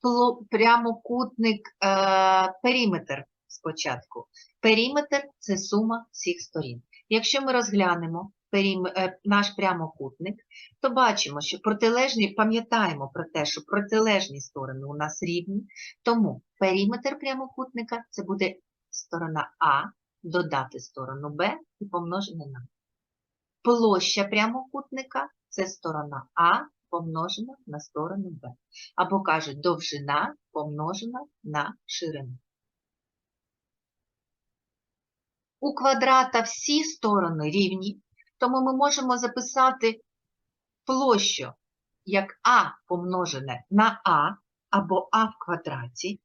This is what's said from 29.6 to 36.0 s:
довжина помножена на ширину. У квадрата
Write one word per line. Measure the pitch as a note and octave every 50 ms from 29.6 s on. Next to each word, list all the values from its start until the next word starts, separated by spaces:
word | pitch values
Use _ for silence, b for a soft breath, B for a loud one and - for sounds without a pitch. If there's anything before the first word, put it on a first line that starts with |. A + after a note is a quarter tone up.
довжина | D3 F3+ E3+ D#3+ E3+ - D3+ C#3+ C#3+ C#3+ C#3+ D3 F#3 C4+ D4+ _ _ _
помножена | _ D#3 D3 D3+ D3 D3 D#3 E3 F#3+ G3+ A3+ A#3 A#3+ B3+ D4 _ _ _ _
на | D3+ D3+ D3 C#3+ - - _ _
ширину. | - - - F3 D#3+ D#3 C#3+ C3+ B2 B2+ B2+ _ _ _ _ _ _ _ _ _ _ _ _ _ _ _ _ _ _ _ _ _ _ _ _ _ _ _ _ _ _ _ _ _ _ _ _ _ _ _ _ _ _ _ _ _ _ _ _ _ _ _ _ _ _ _ _ _ _ _ _ _ _ _ _
У | - D4 C#4+
квадрата | - B3+ C4+ C4+ -